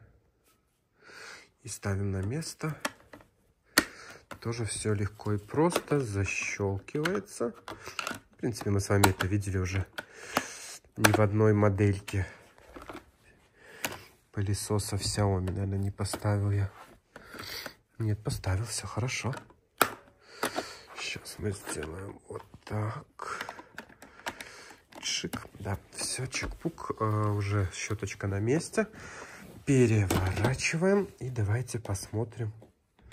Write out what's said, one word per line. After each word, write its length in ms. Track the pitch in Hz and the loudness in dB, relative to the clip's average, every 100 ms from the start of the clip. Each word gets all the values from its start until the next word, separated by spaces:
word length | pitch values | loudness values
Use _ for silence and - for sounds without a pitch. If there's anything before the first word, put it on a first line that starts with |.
| - _ _ _ _ _ _ _ _ _ - - - - - _ | -20 _ _ _ _ _ _ _ _ _ -20 -18 -16 -18 -20 _
И 40 | 110 | -14
ставим 440 | - 101 98 101 | -6 -2 0 0
на 100 | 98 | 0
место. 540 | 98 151 - - 156 151 - - - - - _ _ _ _ - - - - - - - | -2 -2 -6 -6 -6 -4 -6 -8 -20 -20 -20 _ _ _ _ 2 2 -2 -18 -18 -18 -10
Тоже 240 | 117 117 107 | -6 -4 -4
всё 280 | - 107 | -2 0
легко 400 | 104 104 - 107 | 0 -2 -4 -2
и 40 | 104 | -2
просто 640 | - 135 170 - - 147 | -2 2 4 2 0 0
защёлкивается. 1500 | 120 98 95 - - - 98 98 - 147 165 202 190 - 120 - - - - - - - - | 0 0 0 -2 -4 -2 0 -2 -4 -2 0 -2 -4 -4 -4 -4 -12 -14 -12 -8 -8 -8 -14
В 40 | - | -6
принципе, 320 | - 107 104 | -4 -2 0
мы 100 | 98 | 0
с 100 | - | 4
вами 200 | 101 98 | 6 6
это 180 | - 95 | 4 0
видели 300 | 104 98 95 | 0 0 0
уже 280 | 90 95 - - - - - - - - - - _ - | 0 -2 -2 -8 -16 -16 -4 -4 -4 -12 -14 -16 _ 4
не 160 | 107 | 6
в 80 | 104 | 8
одной 340 | 104 107 107 | 6 6 6
модельке 720 | 104 104 98 101 92 - 95 87 - - - - - - - - _ - - _ _ - - - - - _ _ | 8 6 6 4 2 -2 -2 -2 -6 -20 -20 -20 -18 -14 -16 -18 _ -20 -20 _ _ -20 -8 -8 -8 -16 _ _
пылесоса 640 | - 98 101 - 104 - 101 | -4 -2 -2 0 0 0 -2
Xiaomi. 560 | - - 101 95 92 | 0 2 4 2 0
Наверное, 280 | 80 98 98 | 0 0 0
не 120 | 98 | 0
поставил 600 | - 104 - 107 104 101 | -2 -4 -2 2 2 4
я. 200 | 101 98 - - - _ - - - - - - - _ - | 2 2 -4 -20 -20 _ -20 -16 -14 -12 -10 -12 -14 _ -4
Нет, 260 | 110 104 | 0 0
поставил, 420 | - 117 98 95 117 | -2 -2 0 0 0
всё 220 | - 101 | -4 -4
хорошо. 460 | - 127 - - - - - _ - - - - - - - - - - - - - | -2 -2 -2 -4 -4 -10 -20 _ 0 0 -2 -18 -20 -20 -6 -6 -4 -6 -10 -16 -10
Щас 380 | - - - - | -8 -8 -10 -6
мы 120 | 104 | -4
сделаем 680 | 98 - - 76 87 101 - - | -4 -6 -6 -6 -8 -10 -12 -12
вот 140 | 92 - - | -12 -12 -18
так. 960 | - 107 107 147 - - - 113 - - - - - - - - - - - - - - _ - | -6 -2 -2 -4 -10 -12 -8 -8 -8 -12 -16 -16 -18 -18 -20 -12 -10 -10 -12 -16 -18 -20 _ -10
Чик. 460 | - - 175 - - - | -4 -4 -4 -6 -10 -8
Да, 180 | - 202 - - | -4 -4 -6 -8
всё, 300 | - - 131 | -4 -4 -4
чик-пук. 640 | - - - 170 - - - | -4 -4 -4 -6 -4 -6 0
Э, 300 | 110 107 107 | 2 4 4
уже 400 | 104 101 104 92 | 2 2 2 2
щёточка 540 | - - 104 101 - 101 | 0 -4 -4 -4 -4 -2
на 120 | 98 | 2
месте. 480 | 113 226 - - 208 - - - - - - - - | 2 2 2 0 0 -2 -14 -14 -14 -16 -18 -6 4
Переворачиваем. 1400 | 135 117 107 95 - 95 98 113 131 - 165 190 202 185 - | 8 8 8 6 4 2 4 2 2 0 2 4 4 2 -4
И 100 | 127 | -4
давайте 500 | 113 101 117 131 113 | 0 2 2 0 -6
посмотрим. 720 | - 101 - 107 117 - 110 - - _ _ _ - | -4 -4 -4 -4 -4 -4 -6 -6 -16 _ _ _ -20